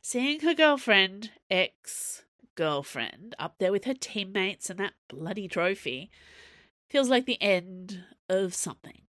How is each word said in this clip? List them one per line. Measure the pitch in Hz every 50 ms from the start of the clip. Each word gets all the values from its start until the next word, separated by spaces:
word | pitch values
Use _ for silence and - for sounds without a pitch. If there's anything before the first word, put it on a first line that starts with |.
seeing | _ - - 247 254 277 294 311
her | 294 330 339
girlfriend, | 311 311 302 294 269 - 240 214 196 190 190 190 202 220 220 - _ _ _
ex-girlfriend, | 190 180 185 - _ _ _ - - - - - - - _ _ _ _ _ _ _ - 165 156 147 143 143 - - 135 117 - - - 175 233 - -
up | - 170 _ _
there | 190 185
with | 202 196 -
her | 247 269
teammates | 262 - - - 214 196 185 196 208 190 196 196 _ - -
and | 185 180
that | - 196 - _ _ _
bloody | - 135 156 165 196 214 196 175
trophy | - 196 170 180 196 190 - 143 123 131 160 214 _ _ - - - - - - - _ _ _ _ _ _ _
feels | - 285 269 247
like | 262 240 254
the | 262 233 -
end | - 202 196 180 170 185 185 185 185 185 202 180 - _ - _ _ _
of | 185 190 196 180 175
something. | - - 180 127 _ - - - - _ _